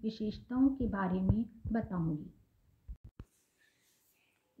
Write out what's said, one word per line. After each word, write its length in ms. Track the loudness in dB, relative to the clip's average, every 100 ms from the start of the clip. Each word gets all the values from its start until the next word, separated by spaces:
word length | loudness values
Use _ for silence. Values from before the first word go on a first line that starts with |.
विशेषताओं 640 | -6 -4 -6 -6 -2 4 4
के 200 | 4 0
बारे 340 | 0 0 2
में 240 | 4 4 2 -6 -4
बताऊंगी। 640 | -2 -2 -2 -2 -2 -6 -18 _ _ _ _ -18 -16 -18 -20 -20 _ _ _ _ _ _ _ _ _ _ _ _ -8